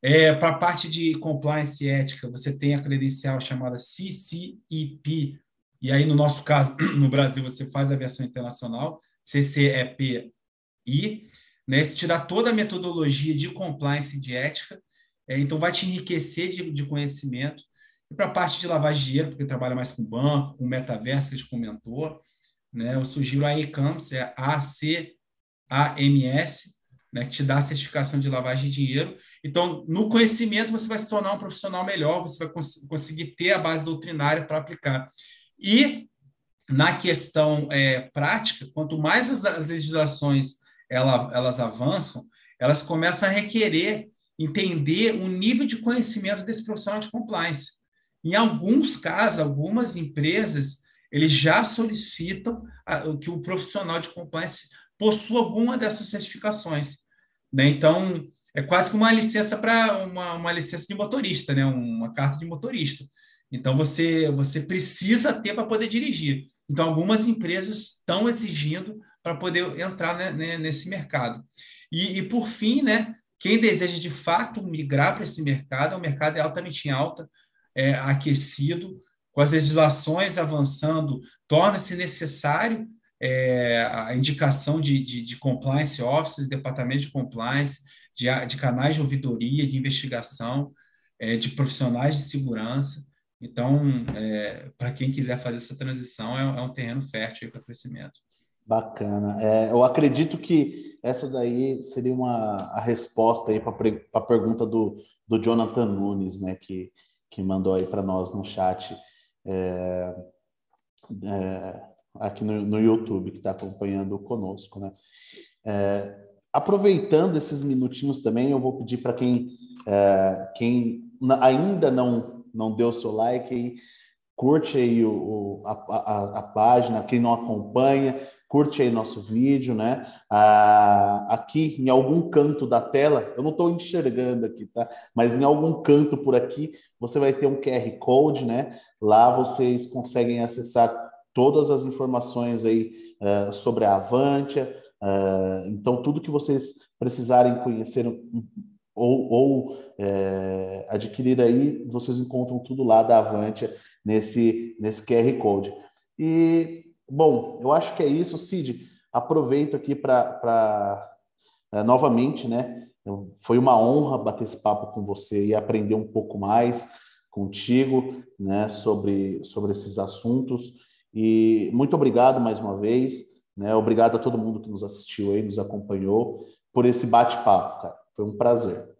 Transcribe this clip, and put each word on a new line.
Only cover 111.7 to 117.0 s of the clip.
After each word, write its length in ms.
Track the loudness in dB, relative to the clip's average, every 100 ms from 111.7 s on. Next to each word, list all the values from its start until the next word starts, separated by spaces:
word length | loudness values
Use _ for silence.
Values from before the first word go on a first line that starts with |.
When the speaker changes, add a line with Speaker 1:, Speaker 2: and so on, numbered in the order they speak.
| -14 -18 _ _ -10
Speaker 2:
aqui 240 | -10 -6
no, 180 | -4 -2
no 180 | -2 4
YouTube, 520 | 6 4 2 -4 -6
que 80 | -8
tá 120 | -8
acompanhando 680 | -6 -10 -8 -4 -4 -4 -8
conosco, 600 | -8 -6 -6 -10 -14 -14
né? 120 | -14 -14 _ _ -20 -20 -20 _ -6
É, 500 | -2 0 -2 -4 -14 -20 _ _
aproveitando 840 | -4 2 4 4 4